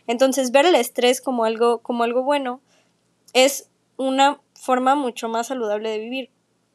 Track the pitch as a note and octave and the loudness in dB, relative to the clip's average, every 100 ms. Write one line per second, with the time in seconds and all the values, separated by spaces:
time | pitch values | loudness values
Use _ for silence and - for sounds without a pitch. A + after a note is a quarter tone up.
0 | - A#3+ C4+ C4 B3+ B3+ E4 E4+ - - | -6 0 2 2 2 4 6 4 2 0
1 | B3 C4 - B3 A3 A3 A#3+ A#3 - A#3+ | 0 0 -2 -2 -2 0 0 0 -2 -2
2 | A#3 A#3+ B3+ D4 C4 B3+ _ _ _ _ | -2 0 0 -2 -2 -8 _ _ _ _
3 | _ _ _ B3 C4 C#4 - _ _ - | _ _ _ 2 2 2 -10 _ _ -8
4 | C4 C4 C#4 C#4+ _ _ - B3+ B3+ C#4+ | -4 2 2 0 _ _ -2 0 2 0
5 | B3+ A#3 A3+ A3+ A#3 C4 A3 G#3 A3 G#3+ | -2 -6 -6 -6 -6 -6 -6 -6 -6 -8
6 | A3+ C4 A#3+ _ _ _ _ | -8 -10 -12 _ _ _ _